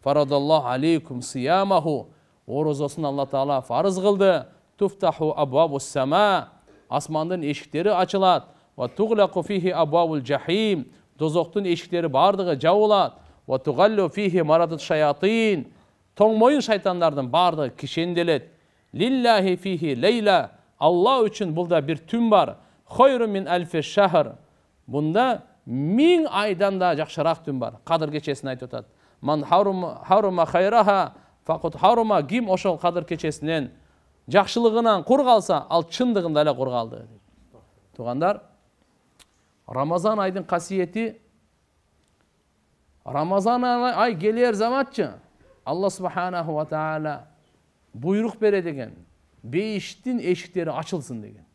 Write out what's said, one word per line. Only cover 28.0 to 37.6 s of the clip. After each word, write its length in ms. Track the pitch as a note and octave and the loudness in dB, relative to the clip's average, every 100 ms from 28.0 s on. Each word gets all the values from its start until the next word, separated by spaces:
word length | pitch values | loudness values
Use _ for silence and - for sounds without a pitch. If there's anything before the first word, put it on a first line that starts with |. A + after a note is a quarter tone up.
| D#3 | 0
кечесин 360 | D3+ D3 C3+ C#3 | -6 -6 -8 -8
айтып 240 | B2+ B2+ | -10 -12
атат. 140 | A#2+ A2 _ _ _ | -14 -16 _ _ _
«Ман 220 | C3+ D3+ | -4 -2
харума, 640 | C#3+ F3 G3+ F#3+ F3 A#2 - | 2 2 2 -2 -6 -10 2
харума 400 | F#3+ G#3 F3+ E3 | 2 4 0 0
хайраха, 680 | F3+ F#3 A3+ G#3 G3 D3+ - _ _ | 2 2 4 4 2 0 -6 _ _
факут 300 | - D#3+ E3 | -6 -4 -4
харума», 480 | D3 F#3 A#3 A3 G3 | 2 4 4 2 0
ким 260 | C#3 A3 A3+ | 0 -4 -2
ошол 300 | F#3 G3+ E3 | -2 -2 -2
кадыр 260 | F3 E3+ | -2 -2
кечесинен 680 | D#3+ D#3+ D#3+ D3+ D3 D#3+ C3 - _ _ _ _ - | -6 -6 -6 -4 -4 -4 -4 -12 _ _ _ _ 0
жакшылыгынан 760 | D#3+ G3 A#3 A#3 A3 A3+ G3+ | 2 2 2 2 2 2 0
кур 200 | - C4 | 2 2
калса, 420 | B3+ A3+ F#3 E3 - | 6 4 4 -2 0
ал 140 | E3+ | -2
чындыгында 600 | E3 - B3+ G#3 E3+ D3+ | -2 -4 0 0 0 2
эле 120 | D3+ | 2
кур 140 | B2+ C3 | 0 -2
калды. 380 | B2 A2+ A#2 A2+ A2 _ _ _ A2+ | -4 -6 -12 -20 -20 _ _ _ -20